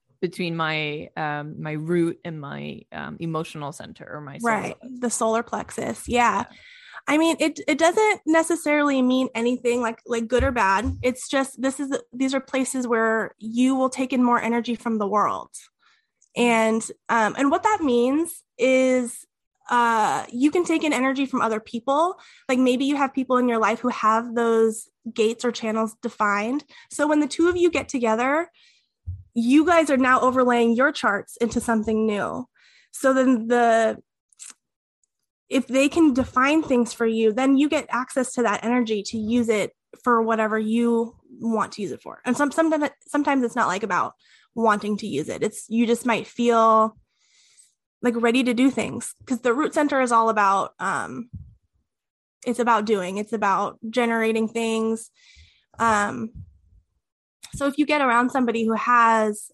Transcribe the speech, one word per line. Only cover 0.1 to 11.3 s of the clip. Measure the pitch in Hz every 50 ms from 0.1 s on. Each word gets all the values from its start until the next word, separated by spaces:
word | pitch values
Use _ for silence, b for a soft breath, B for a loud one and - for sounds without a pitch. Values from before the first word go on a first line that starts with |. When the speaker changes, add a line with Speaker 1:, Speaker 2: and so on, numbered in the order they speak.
| _ _
Speaker 1:
between | 190 175 185 - 185 170 165
my, | 165 160 156 156 156 151 147 147 151 175 - -
um, | - 156 151 147 147 147 151 160 - 160
my | 156 151
root | 151 156 160 175 175 165 170 170 - _
and | 175 160 156
my, | 143 143 143 143 147 151 147 - - _
um, | - - 143 139 156 -
emotional | 170 165 160 156 165 - - 156 147 143
center | 165 - - - - - - - -
or | 151
my | 147 139 139 -
solar | 226 233 220
Speaker 2:
Right. | 196 185 165 - -
Speaker 1:
plexus. | - 254 254 247
Speaker 2:
The | 247 233
solar | - - 233 220 220 226 240
plexus. | - - 156 - - - - 135 - 117 - - -
Yeah. | 233 240 240 226 196 196 240 -
Speaker 1:
Yeah. | B B B B B B B B B B B
Speaker 2:
I | - 285 302
mean, | 320 330 311 254
it, | 302 320 302 - - -
it | 302 294
doesn't | 330 339 349 427 427 427 392 - -
necessarily | 302 320 330 320 - 339 320 - 294 294 302 294 285 277 262
mean | 254 254 254 254 262 254 -
anything | 220 233 240 254 247 - 240 233 247
like, | 240 226 226 - _
like, | - 240 233 233
good | 220 254 240 247
or | 277
bad. | 247 240 202 190 196 196 226 262 269 - -
It's | 254 247 - -
just, | -